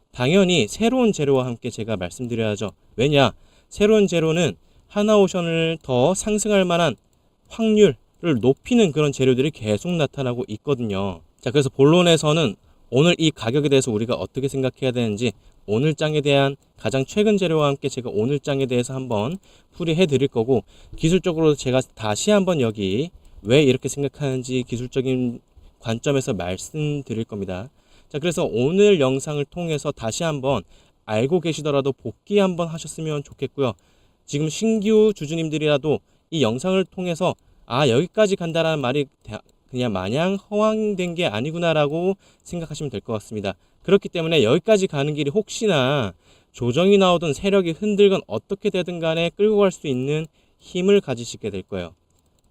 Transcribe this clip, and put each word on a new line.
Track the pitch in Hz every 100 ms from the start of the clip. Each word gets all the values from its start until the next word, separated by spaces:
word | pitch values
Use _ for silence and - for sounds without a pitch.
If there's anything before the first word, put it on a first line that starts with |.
| _
당연히 | - 123 185 180 175 104
새로운 | - 226 262 233
재료와 | - 143 135 127
함께 | 117 123
제가 | 113 110 107
말씀드려야죠. | 104 - 123 117 110 104 104 - _ -
왜냐? | 139 143 123 - _ _ _
새로운 | - 208 220 190
재료는 | 170 160 160 156 87 _ _ _
하나오션을 | 208 208 214 190 185 170 165 165 165
더 | - 123 139
상승할 | 190 214 208 214 202
만한 | 185 170 165 104 _ _ _ _ _
확률을 | - 220 214 196 120 _ _ 170 127
높이는 | 117 139 - 240 196
그런 | 147 151
재료들이 | 135 131 123 151
계속 | - 107 104 175
나타나고 | 175 139 - 127 120 -
있거든요. | 107 - 139 117 95 98 85 - _
자, | 123
그래서 | 135 135
본론에서는 | - 143 175 175 160 156 156 156 - _ _ _
오늘 | 123 165 165
이 | 160
가격에 | - 113 143 143
대해서 | 135 127
우리가 | 107 117 104
어떻게 | 95 - 131
생각해야 | 135 131 - 131
되는지 | 123 117 104 120 - _ _ -
오늘 | 110 151 151
장에 | 156 151
대한 | 143 139 139 139 _ _
가장 | 113 135 135
최근 | 214 214 202
재료와 | 180 156 147
함께 | 139 139
제가 | - 120
오늘 | 98 113 143
장에 | - 139 135
대해서 | 123 123
한번 | 131 127 107 113 185 - _ _
풀이해 | - 170 160 185
드릴 | 135 139
거고 | 120 113 127 - - - -
기술적으로 | 160 180 185 160 160 143
제가 | 131 127 127 -
다시 | 107 104 -
한번 | 208 185 165
여기 | 117 107 98 101 170 - - -
왜 | 98 135
이렇게 | 143 127 135
생각하는지 | - 139 - 143 131 123 127
기술적인 | 120 117 123 135 131 127 123 120 - _ - _
관점에서 | 113 113 151 139 127
말씀드릴 | 101 87 92 - 156 151 147 - 110 113
겁니다. | 107 95 90 123 - _ _ _
자, | 151
그래서 | 175 170 151
오늘 | 107 131 190 208 190
영상을 | 131 135 151 147 143
통해서 | 180 170 151 151
다시 | - 113 -
한번 | 170 147 131 123 - - _ _ -
알고 | 110 135 180
계시더라도 | 165 156 147 139 135
복귀 | - - - - 202
한번 | 190 170 170
하셨으면 | 160 160 - 156 147
좋겠고요. | 143 - 131 - 131 - _ _ _ _ -
지금 | 147 156
신규 | - 220 226 202 220 220 202
주주님들이라도 | 143 165 160 151 151 143 151 135 - _ _
이 | 165
영상을 | 139 226 185 185 185
통해서 | - 180 165 180 - _ _ -
"아, | 120 147
여기까지 | 117 175 - 214 196
간다라는 | 170 160 160 156
말이 | 123 143 139 _
대-, | - 107 - _ _
그냥 | 127 123
마냥 | 95 95 131 180 196
허황된 | - 208 214 220 214 190 175 165
게 | 165
아니구나"라고 | 104 143 165 170 156 147 160 180 196 _ _
생각하시면 | - 175 160 151 147
될 | 101
것 | -
같습니다. | 107 - 107 98 - _ _ -
그렇기 | 196 -
때문에 | 175 160 160
여기까지 | 107 147 - 214 185
가는 | 147 143
길이 | 147 143
혹시나 | 185 - - 220 156 127 147 104 - _ _ _
조정이 | - 120 127 190 202
나오든 | 185 175 165
세력이 | 135 196 196 175
흔들건 | 160 208 196 202 190 -
어떻게 | 202 - 196 208
되든 | 185 175 175
간에 | 160 160 170
끌고 | - 208 208
갈 | 196
수 | - 151
있는 | 127 135 151 160 _ _ _
힘을 | - 180 185 202
가지시게 | 165 120 117 - 110
될 | 98
거예요. | - 95 85 - _ _ _ _ _